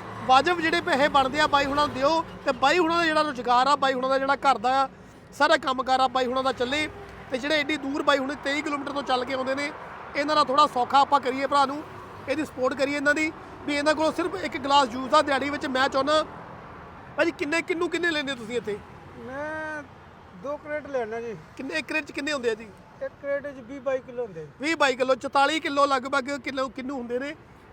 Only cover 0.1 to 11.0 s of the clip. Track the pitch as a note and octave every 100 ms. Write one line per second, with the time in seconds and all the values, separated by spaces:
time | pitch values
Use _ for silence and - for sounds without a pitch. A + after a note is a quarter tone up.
0.1 | - A3+ C4 D4+ E4+ D#4+ E4+ F4 C4+ D4
1.1 | C#4+ C4+ D4 D4+ C#4+ C#4+ C#4+ D4 B3+ C#4
2.1 | E4 E4 - D4 B3 C4 F4 E4 E4+ E4
3.1 | D#4 D4+ B3 A#3+ A#3+ C4 C#4+ C4+ C4 C4
4.1 | C4+ C4+ C#4 C#4 A#3 A#3+ C4+ C4+ - -
5.1 | - - - D4+ D#4 D4+ B3+ B3 C4 C4
6.1 | C4 B3+ C4 C4 B3+ B3 D4 D4+ - -
7.1 | - - C4 C#4+ D#4 C#4+ D4+ C4+ D4+ D4
8.1 | C#4 C4 D4 C#4 C#4+ D4+ C#4+ C#4 C#4+ C4+
9.1 | B3+ B3+ C4 C4 C4+ C#4+ - - - -
10.1 | D4 D4 D4+ C4 C#4 C#4+ B3 B3 C#4